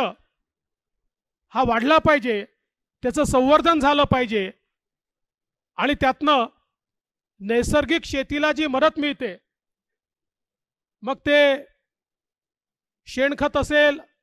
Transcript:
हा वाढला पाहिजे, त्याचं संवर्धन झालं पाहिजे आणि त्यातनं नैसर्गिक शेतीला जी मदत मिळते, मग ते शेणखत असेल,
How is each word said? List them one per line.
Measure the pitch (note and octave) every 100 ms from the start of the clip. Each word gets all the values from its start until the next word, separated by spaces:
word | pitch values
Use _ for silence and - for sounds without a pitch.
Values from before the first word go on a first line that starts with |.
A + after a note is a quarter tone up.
| F#3+ - _ _ _ _ _ _ _ _ _ _ _ _ _
हा | A3+
वाढला | B3+ A#3 B3 D#4+
पाहिजे, | D#4+ D4 A#3 G#3+ G3+ _ _ _ _ _
त्याचं | B3 -
संवर्धन | A#3+ B3+ C4 D4+ E4 E4
झालं | C#4 D4
पाहिजे | C#4+ B3+ B3 G#3+ F#3+ - _ _ _ _ _ _ _ _ _ _ _ -
आणि | A#3
त्यातनं | D4 C4 C4 D4 C#4+ A#3 _ _ _ _ _ _ _ _ -
नैसर्गिक | G3 A#3 B3 D4 C#4 E4 -
शेतीला | C#4 C4 C#4+ D4+
जी | D4 D4+
मदत | C4 D#4 D#4
मिळते, | D4 C#4 A#3+ F3 _ _ _ _ _ _ _ _ _ _ _ _ _ _ _ _
मग | G#3+ C#4
ते | - D4 C#4+ C#4 C#4 _ _ _ _ _ _ _ _ _ _ _ _ _ -
शेणखत | - C4+ C#4+ C#4+ D4
असेल, | C4 D4 D4 C#4+ - _